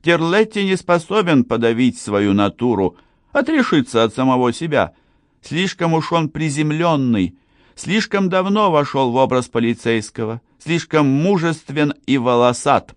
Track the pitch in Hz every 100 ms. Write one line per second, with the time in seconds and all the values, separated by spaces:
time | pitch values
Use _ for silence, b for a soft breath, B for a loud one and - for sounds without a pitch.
0 | 160 170 165 190 220 214 196 185 - 175
1 | - 208 180 143 120 117 117 117 127 -
2 | - 101 101 101 101 - 123 101 92 b
3 | b b b 285 269 320 240 160 123 117
4 | 113 120 131 127 123 113 165 139 90 _
5 | _ _ _ _ - 151 185 - 165 160
6 | 147 165 156 151 160 143 151 156 170 151
7 | 131 110 90 b b b b - - 208
8 | - 202 190 185 190 208 202 156 143 143
9 | 131 123 131 127 123 120 117 117 117 113
10 | 104 - 110 117 _ _ 147 165 - 156
11 | 143 135 175 196 165 156 - 147 147 -
12 | - 135 120 120 123 120 143 123 -